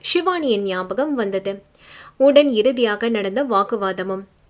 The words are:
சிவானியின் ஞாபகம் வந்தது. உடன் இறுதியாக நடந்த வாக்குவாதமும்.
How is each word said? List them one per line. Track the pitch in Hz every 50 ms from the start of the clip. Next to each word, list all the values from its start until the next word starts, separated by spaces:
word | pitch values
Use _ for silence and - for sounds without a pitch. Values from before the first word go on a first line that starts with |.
சிவானியின் | - - - 349 330 370 359 349 311 269 226 202 202
ஞாபகம் | 196 185 185 185 185 190 214 277 311 285
வந்தது. | 247 220 196 196 190 190 202 196 196 - _ _ _ - - - - - - - -
உடன் | 262 285 277 285 294 285
இறுதியாக | 247 214 208 254 277 240 240 220 208 202 226 233
நடந்த | 233 214 196 196 190 240 285
வாக்குவாதமும். | 262 226 196 202 - 240 214 196 190 185 185 185 190 190 190 196 - _ _ _ _